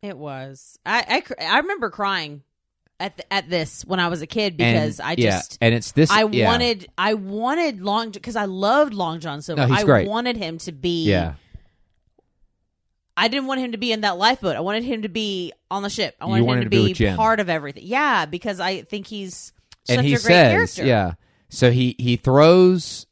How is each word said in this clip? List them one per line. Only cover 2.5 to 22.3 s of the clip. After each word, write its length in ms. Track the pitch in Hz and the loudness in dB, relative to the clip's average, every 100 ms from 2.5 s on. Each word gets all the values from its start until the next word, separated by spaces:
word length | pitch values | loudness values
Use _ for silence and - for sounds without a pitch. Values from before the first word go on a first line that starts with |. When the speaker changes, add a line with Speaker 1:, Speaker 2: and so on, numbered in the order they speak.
| _ _ _ _ _ | _ _ _ _ _
Speaker 1:
at 160 | 190 - | -10 -10
the, 160 | - | -6
at 160 | 196 170 | -6 -2
this 320 | 175 156 - - | -4 -4 -8 -6
when 140 | 185 | -2
I 80 | 175 | -2
was 120 | 170 | -4
a 40 | 156 | -6
kid 300 | 220 208 160 | -4 -4 0
Speaker 2:
And, 0 | |
Speaker 1:
because 420 | 117 113 110 107 | 2 2 0 -4
I 140 | 135 165 | -6 0
Speaker 2:
yeah, 120 | 113 95 | 0 0
Speaker 1:
just 180 | - - | -4 0
Speaker 2:
and 120 | 117 | 2
it's 180 | 117 - | 2 -2
this, 180 | - 156 | 2 4
Speaker 1:
I 140 | 208 220 | 4 2
Speaker 2:
yeah. 200 | 214 220 | 2 2
Speaker 1:
wanted, 400 | 233 240 214 180 - | 2 0 -4 -8 -4
I 160 | 196 | -2
wanted 680 | 214 190 202 240 311 330 214 | -2 -4 -4 -2 0 -2 -4
Long, 320 | 190 208 226 | -4 -2 -4
'cause 240 | 196 202 226 | -10 -8 -6
I 80 | |
loved 480 | 202 190 196 269 302 | -4 -2 2 4 2
Long 240 | 208 170 165 | 0 -6 -6
John 200 | 160 143 | -10 -12
Silver. 200 | 147 151 127 | -6 0 2
Speaker 2:
No, 20 | |
he's 80 | 185 | 4
Speaker 1:
I 40 | 208 | 8
Speaker 2:
great. 220 | 123 87 | 6 6
Speaker 1:
wanted 280 | 226 247 226 | -2 -4 -4
him 220 | 170 165 | -6 -8
to 140 | - | -12
be 320 | 147 160 170 160 | -6 -4 0 0
Speaker 2:
Yeah. 280 | 95 82 71 _ - _ _ _ _ _ _ _ _ _ _ _ _ _ _ _ - | 0 -2 -8 _ -20 _ _ _ _ _ _ _ _ _ _ _ _ _ _ _ -4
Speaker 1:
I 100 | 220 | -2
didn't 200 | 269 262 | -2 -4
want 140 | 262 | -4
him 120 | 254 | -4
to 60 | 226 | -6
be 120 | 240 | -4
in 120 | 220 | -2
that 140 | 214 175 | -2 0
lifeboat. 380 | 214 254 190 | 0 2 -2
I 60 | 123 | -2
wanted 240 | 175 214 | -2 -4
him 180 | 240 233 | -4 -6
to 60 | 214 | -6
be 440 | 180 214 190 175 - _ | -4 -4 -6 -8 -12 _
on 120 | 196 | -6
the 80 | 202 | -6
ship. 240 | - 190 - | -4 -6 -6
I 60 | - | 0
Speaker 2:
You 40 | |
Speaker 1:
wanted 140 | 110 | 2
Speaker 2:
wanted 180 | 120 123 | 4 2
Speaker 1:
him 80 | 117 | 2
to 0 | |
Speaker 2:
to 0 | |
be 120 | 101 | 4
Speaker 1:
be 40 | 107 | 4
Speaker 2:
with 60 | - | 2
Jim. 180 | 110 92 | 0 2
Speaker 1:
part 240 | 220 220 | 2 2
of 80 | 185 | 0
everything. 340 | 160 147 139 | -4 -6 -14
Yeah, 420 | 180 247 294 220 156 | -6 -2 0 0 -2
because 340 | 175 226 185 | -6 -8 -6
I 220 | 180 185 | -4 -6
think 260 | - 208 196 | -8 -10 -10
he's 440 | 214 190 - - _ _ - | -12 -10 -12 -14 _ _ -20
such 120 | - 123 | -2 2
Speaker 2:
And 80 | 143 | 2
he 80 | |
Speaker 1:
a 40 | 135 | 2
great 40 | |
Speaker 2:
says, 300 | - 175 143 104 - | 4 6 6 4 0
Speaker 1:
character. 120 | - 135 | -2 0
Speaker 2:
yeah. 260 | 117 92 80 _ _ _ | 2 0 -6 _ _ _
So 240 | - 127 | 0 2
he, 240 | 123 127 - | 4 0 -2
he 160 | 123 120 | -2 0
throws 880 | - | 2